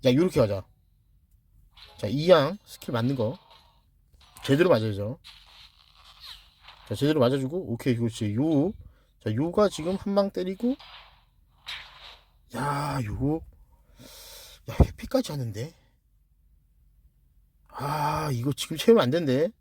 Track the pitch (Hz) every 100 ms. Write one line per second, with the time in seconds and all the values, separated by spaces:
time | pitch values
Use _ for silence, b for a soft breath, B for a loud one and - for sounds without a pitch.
0 | 131 127 180 156 113 98 - _ _ _
1 | _ _ _ _ _ _ _ _ - -
2 | 107 127 160 165 143 202 _ - - 123
3 | 120 139 110 - _ - _ _ _ _
4 | _ _ - - - 139 175 131 110 101
5 | 101 127 - - - - - _ _ _
6 | - - - - - _ - - - 104
7 | 143 156 120 139 131 170 160 117 - 117
8 | 117 110 107 104 151 151 160 - b b
9 | b b - 110 160 175 202 - 156 190
10 | - 196 196 - 185 190 240 269 - -
11 | - _ _ _ _ _ - - - -
12 | - B B B _ 120 139 147 143 139
13 | 110 101 131 160 - - - _ _ B
14 | B B B B B B - - - -
15 | - 269 - 147 120 101 139 - _ _
16 | _ _ _ _ _ _ _ _ _ _
17 | _ _ _ _ _ _ _ - 139 147
18 | 147 151 156 127 127 139 - 160 - 226
19 | 131 156 156 127 170 -